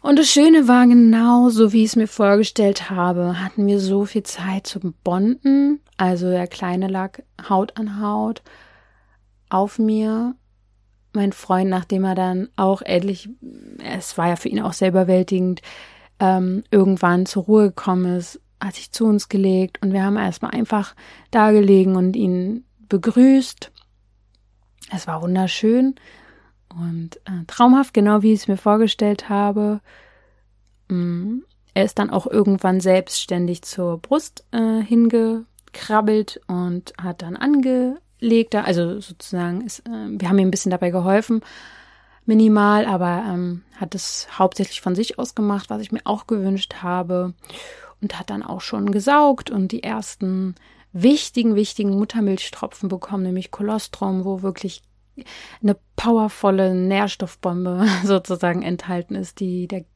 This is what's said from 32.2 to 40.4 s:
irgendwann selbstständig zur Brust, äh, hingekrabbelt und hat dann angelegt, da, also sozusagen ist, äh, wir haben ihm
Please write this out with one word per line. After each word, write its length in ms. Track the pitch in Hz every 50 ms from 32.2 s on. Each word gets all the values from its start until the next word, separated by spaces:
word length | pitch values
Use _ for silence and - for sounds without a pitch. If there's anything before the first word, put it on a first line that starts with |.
| -
irgendwann 540 | - - 214 202 202 196 185 - 185 185 190
selbstständig 800 | 175 190 185 185 185 - - - - - 185 175 175 175 175 170 -
zur 340 | - - - 180 175 170
Brust, 480 | 165 - - 269 320 302 - _ - _ _
äh, 300 | - 233 226 220 220 220
hingekrabbelt 1600 | 214 214 233 233 233 226 233 233 226 226 226 226 226 _ _ - _ _ - - - - 214 214 214 214 214 214 208 - - - _
und 460 | - 185 180 180 180 175 180 175 - - -
hat 200 | 175 180 175 -
dann 140 | 175 165 185
angelegt, 1160 | - 254 277 294 277 254 254 254 254 254 254 269 339 _ _ _ _ - 226 226 226 226 - -
da, 100 | 208 208
also 360 | - 180 170 175 170 190 208
sozusagen 600 | 196 - 180 _ - - - 175 175 175 175 185
ist, 180 | 247 220 - - _
äh, 200 | 240 233 220 214 214
wir 200 | 214 196 190 175
haben 100 | 196
ihm 80 | 196